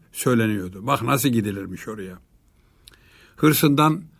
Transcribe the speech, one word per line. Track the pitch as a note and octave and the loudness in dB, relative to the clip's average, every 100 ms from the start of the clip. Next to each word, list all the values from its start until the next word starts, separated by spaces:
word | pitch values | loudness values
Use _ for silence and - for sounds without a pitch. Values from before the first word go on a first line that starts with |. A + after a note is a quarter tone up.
| _ | _
söyleniyordu. | - C3+ A#2+ A2 G#2 F2+ F#2+ A#2+ | -4 0 2 2 -2 -6 -8 -4
Bak | C#3 | -2
nasıl | A#2+ C3+ C#3 | 0 0 2
gidilirmiş | A#2 G#2 G2 F#2+ F#2 - | 0 -2 -6 -10 -12 -12
oraya. | G#2+ F#2+ F2+ _ _ _ _ _ _ - - _ _ _ - | -12 -14 -16 _ _ _ _ _ _ -20 -20 _ _ _ 0
Hırsından | D3+ D3 D#3 C#3+ D3+ D#3+ - | 2 4 4 4 4 2 -8